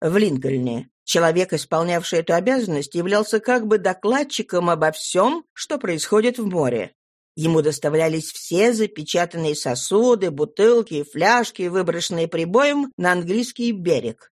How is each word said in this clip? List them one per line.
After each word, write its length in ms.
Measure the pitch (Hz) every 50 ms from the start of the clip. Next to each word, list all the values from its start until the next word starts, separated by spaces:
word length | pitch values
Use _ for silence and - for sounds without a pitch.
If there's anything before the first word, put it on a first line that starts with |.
в 140 | - 156 170
Линкольне. 760 | 208 214 196 143 131 131 135 135 131 127 123 117 113 - - _ _ _
Человек, 500 | - - 170 170 165 165 175 185 180 170
исполнявший 640 | 147 - - 165 160 170 175 175 170 175 - - 165
эту 160 | 165 - 170
обязанность, 600 | 170 185 233 262 262 233 185 160 143 131 - -
являлся 460 | 170 170 190 202 208 214 - - 214
как 260 | - - 247 247 220
бы 120 | 208 220 208
докладчиком 880 | 180 190 185 - - 208 247 277 294 285 - - 214 - - 175 175 175
обо 240 | 170 156 160 156
всем, 520 | 156 - - - - 185 196 247 311 339 - _ _
что 240 | - - - 311 269
происходит 600 | - 190 170 156 - - 208 214 220 247 240 247
в 80 | 220
море. 460 | 202 180 170 147 127 120 113 92 - _ _ _ _ _ _ _ _ -
Ему 280 | - 151 165 165 160
доставлялись 680 | 147 151 147 - - 147 151 160 160 160 160 160 156 -
все 440 | - - - - 165 180 214 240 240
запечатанные 840 | 220 220 208 - - 151 - - 170 175 170 170 170 160 156 151
сосуды, 760 | - - 147 123 127 - - 190 208 240 254 240 202 190 175
бутылки 640 | 147 143 151 151 - - 202 226 240 233 220 - 165
и 80 | 147
фляжки, 600 | 143 - - 151 165 202 240 240 226 - - -
выброшенные 680 | 185 175 175 190 180 170 165 170 165 - 185 165 165 165
прибоем 640 | - 165 165 170 185 247 285 285 285 285 285 269 -
на 160 | - 180 180
английский 600 | 180 180 170 170 190 226 240 - - - 240 233
берег. 580 | 220 190 170 175 156 123 113 113 110 _ _ _